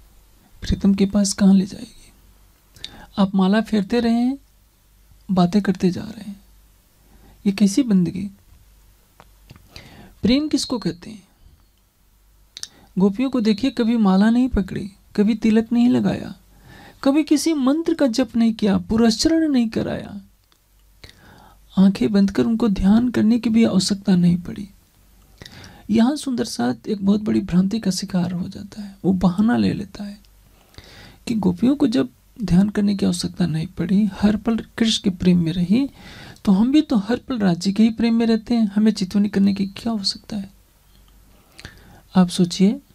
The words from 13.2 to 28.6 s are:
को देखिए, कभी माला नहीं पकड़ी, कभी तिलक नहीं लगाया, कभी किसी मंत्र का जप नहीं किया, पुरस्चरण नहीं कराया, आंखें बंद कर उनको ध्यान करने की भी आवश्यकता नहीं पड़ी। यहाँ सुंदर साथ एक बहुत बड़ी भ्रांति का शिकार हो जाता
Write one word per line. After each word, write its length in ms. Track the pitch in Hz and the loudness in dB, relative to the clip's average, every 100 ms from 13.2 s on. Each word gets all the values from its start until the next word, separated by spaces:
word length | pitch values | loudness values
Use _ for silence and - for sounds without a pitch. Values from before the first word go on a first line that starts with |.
| 262 | -2
को 120 | 254 | 0
देखिए, 300 | 214 208 269 | 0 0 -2
कभी 260 | 262 226 240 | -2 0 2
माला 320 | 196 190 220 | 4 4 4
नहीं 200 | 240 254 | 2 2
पकड़ी, 420 | 208 180 - 196 - _ | 0 -2 -8 -10 -14 _
कभी 200 | - 208 | 0 0
तिलक 360 | 226 226 220 226 | 2 2 2 2
नहीं 180 | 240 240 | 2 2
लगाया, 460 | 247 196 - - - _ - - - - - | 2 0 -2 -8 -16 _ -20 -20 -20 -20 -4
कभी 200 | 269 294 | 0 0
किसी 300 | 302 294 330 | 2 0 2
मंत्र 400 | 302 254 320 339 | 0 0 0 0
का 140 | 320 277 | 0 0
जप 280 | 240 247 | 0 -2
नहीं 180 | 233 226 | 0 0
किया, 240 | 220 196 190 | 2 0 0
पुरस्चरण 720 | 180 226 233 226 320 320 320 | 0 2 2 2 2 2 2
नहीं 200 | 254 226 | 0 0
कराया, 520 | - - - - 202 196 _ _ _ _ _ _ _ - _ - - - _ _ - | -4 -6 -8 -10 -16 -18 _ _ _ _ _ _ _ -20 _ -20 -20 -20 _ _ 2
आंखें 340 | 196 202 247 | 2 2 0
बंद 200 | 202 196 | 2 2
कर 120 | 254 | 0
उनको 240 | 240 226 233 | -2 0 0
ध्यान 420 | 185 190 220 247 | 2 2 2 2
करने 300 | 226 214 233 | 0 2 0
की 100 | 226 | 2
भी 140 | 226 | 2
आवश्यकता 520 | 226 185 180 196 - | 2 2 0 -2 0
नहीं 220 | 180 175 175 | 2 2 0
पड़ी। 320 | - - 196 - _ _ _ _ _ _ - - - - - | -4 -14 -14 -18 _ _ _ _ _ _ -20 -20 -20 -16 -2
यहाँ 260 | 220 240 | 2 2
सुंदर 300 | 302 277 240 | 0 -4 -6
साथ 420 | 226 - 240 247 - | -6 -4 -4 -4 -8
एक 180 | 202 | -4
बहुत 160 | 196 214 | 0 0
बड़ी 200 | 214 220 | 0 -2
भ्रांति 380 | 190 180 196 226 | 0 0 0 -2
का 120 | 190 | -4
शिकार 400 | 180 196 180 175 | -4 -4 -4 -4
हो 180 | 175 - | -6 -8
जाता 320 | - | -12